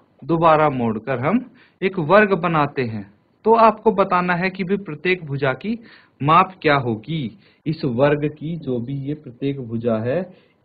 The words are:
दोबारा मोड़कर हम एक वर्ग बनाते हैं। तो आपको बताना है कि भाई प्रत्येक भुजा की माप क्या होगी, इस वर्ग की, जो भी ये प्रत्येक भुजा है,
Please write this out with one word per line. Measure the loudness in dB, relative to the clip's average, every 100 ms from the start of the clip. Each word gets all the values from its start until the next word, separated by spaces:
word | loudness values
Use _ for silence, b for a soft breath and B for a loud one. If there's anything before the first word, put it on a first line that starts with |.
| _ _
दोबारा | -4 2 4 4 2
मोड़कर | 0 -2 -2 -4 -4
हम | -2 -2 -4 b b _
एक | -4 -2
वर्ग | 4 4 4
बनाते | 2 0 0 0 -2
हैं। | -6 -6 -12 _ _ _
तो | 2 6
आपको | 6 4 0
बताना | 2 2 0 0
है | 0 -2
कि | -4
भाई | -4 -4
प्रत्येक | -6 -4 -2 -2 -4
भुजा | -2 -2
की | -2 -6 -8 B B B _
माप | 4 4 4 0
क्या | 2 2
होगी, | 0 -4 -6 -6 -6 -10 b b -6
इस | -4
वर्ग | -2 2 2 2 -2
की, | -6 -10 -8
जो | -6 -6
भी | -6 -8
ये | -8
प्रत्येक | -10 -12 -8 -6 -6
भुजा | -8 -4 -2 -2
है, | -2 -4 -6 b b b